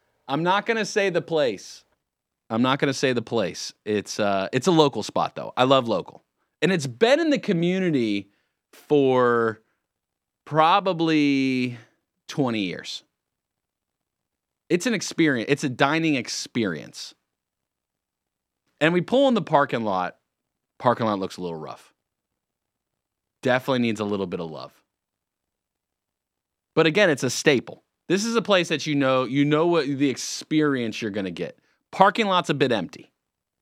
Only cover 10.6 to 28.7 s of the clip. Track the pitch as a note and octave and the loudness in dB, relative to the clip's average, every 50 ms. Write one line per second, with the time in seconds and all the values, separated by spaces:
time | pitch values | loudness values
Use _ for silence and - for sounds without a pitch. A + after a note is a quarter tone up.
10.6 | D#3 E3 F#3+ G3+ F#3 F#3+ F3+ D#3+ E3 D#3+ D#3+ D3+ D3 C#3+ C#3 C3+ C3+ C3 C3 B2+ | 4 4 4 2 2 0 0 0 0 2 2 2 2 2 2 2 0 0 0 -2
11.6 | B2 B2 A#2+ A#2 - _ _ _ _ _ _ _ _ - - D#3+ C3+ A#2+ A2+ A2 | -4 -4 -6 -10 -18 _ _ _ _ _ _ _ _ -8 -4 -2 -2 0 -2 -2
12.6 | F#2+ F2 D#2 - D2 - - - - _ _ _ _ _ _ _ _ _ _ _ | -4 -4 -6 -8 -12 -12 -14 -14 -16 _ _ _ _ _ _ _ _ _ _ _
13.6 | _ _ _ _ _ _ _ _ _ _ _ _ _ _ _ _ _ _ _ _ | _ _ _ _ _ _ _ _ _ _ _ _ _ _ _ _ _ _ _ _
14.6 | _ - D#3+ F3+ - B3+ A3 F3+ - - - - E3 D3+ C3+ A#2 G#2+ - C#3+ - | _ -2 -2 0 0 0 -2 -2 -4 -4 0 0 2 2 2 0 0 -2 -2 -2
15.6 | D#3+ C#3 A#2+ G2+ C#3+ C#3 D#3 E3 E3 D#3+ C#3+ B2 A2 - - - - - - B2+ | -2 -4 -2 0 0 2 2 0 0 0 0 -2 -4 -6 -8 -10 -10 -6 -2 -2
16.6 | G#2+ F#2 E2 C#2 - - - - - - - _ _ _ _ _ _ _ _ _ | -2 -2 -2 -6 -10 -14 -18 -18 -18 -18 -20 _ _ _ _ _ _ _ _ _
17.6 | _ _ _ _ _ _ _ _ _ _ _ _ _ _ _ _ _ _ _ _ | _ _ _ _ _ _ _ _ _ _ _ _ _ _ _ _ _ _ _ _
18.6 | _ _ _ - D3 E3 F3 F#3 E3+ - A#3 C4+ C#4+ C4+ A#3+ G#3 C#3+ - D#3 C#3+ | _ _ _ 0 2 2 2 2 0 2 2 4 4 4 2 0 0 2 2 2
19.6 | C#3+ C3 C#3 A#2+ A2+ G#2 F#2+ F#2 F2+ E2 - _ _ _ _ _ _ _ _ _ | 2 2 -2 -2 -2 -2 -2 -2 -2 -4 -8 _ _ _ _ _ _ _ _ _
20.6 | _ _ _ - - B2 A#2 - A#2 A2 G#2 G2 F#2+ F2+ - F2+ F2+ E2+ E2 D#2 | _ _ _ -2 0 0 0 2 0 -2 -2 -2 -4 -6 -8 -10 -10 -10 -10 -10
21.6 | D2+ C2+ - - - _ _ _ _ _ _ _ _ _ _ _ _ _ _ _ | -12 -14 -16 -18 -20 _ _ _ _ _ _ _ _ _ _ _ _ _ _ _
22.6 | _ _ _ _ _ _ _ _ _ _ _ _ _ _ _ _ - B2+ B2 C3 | _ _ _ _ _ _ _ _ _ _ _ _ _ _ _ _ 0 0 0 0
23.6 | - C#3+ C3 B2+ A#2+ A#2 G#2+ G#2 G#2+ G2+ G#2 G2 G2 F2 F#2 F2 E2+ D#2+ D2+ C2 | 0 0 0 0 0 -2 -2 -2 -4 -4 -4 -4 -4 -6 -6 -8 -8 -10 -12 -14
24.6 | C2 D#2+ _ _ _ _ _ _ _ _ _ _ _ _ _ _ _ _ _ _ | -16 -18 _ _ _ _ _ _ _ _ _ _ _ _ _ _ _ _ _ _
25.6 | _ _ _ _ _ _ _ _ _ _ _ _ _ _ _ _ _ _ _ _ | _ _ _ _ _ _ _ _ _ _ _ _ _ _ _ _ _ _ _ _
26.6 | _ _ - D#3+ D#3+ D#3+ D#3 G3+ G#3 F3 F#3 - C#3 B2 - - - D#3+ C#3+ A#2 | _ _ 0 2 2 2 4 4 4 4 2 2 0 -2 -2 0 2 4 4 2
27.6 | - - - - _ _ _ _ _ - E3+ G3+ G#3+ A#3 A3+ A#3 - G#3 G3+ F3+ | 0 -4 -12 -20 _ _ _ _ _ -2 -2 -2 -2 -2 -2 -2 0 2 2 2
28.6 | E3 - | 2 0